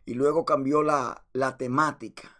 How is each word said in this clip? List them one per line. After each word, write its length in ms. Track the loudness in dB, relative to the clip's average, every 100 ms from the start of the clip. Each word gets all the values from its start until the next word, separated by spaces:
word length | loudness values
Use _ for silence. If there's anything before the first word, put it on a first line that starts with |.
| -6
y 100 | 0
luego 280 | 2 2
cambió 400 | 2 0 2 2
la, 400 | 2 0 -2 -8 _
la 240 | -2 -2 -2
temática. 760 | -2 0 0 -2 -12 -16 -20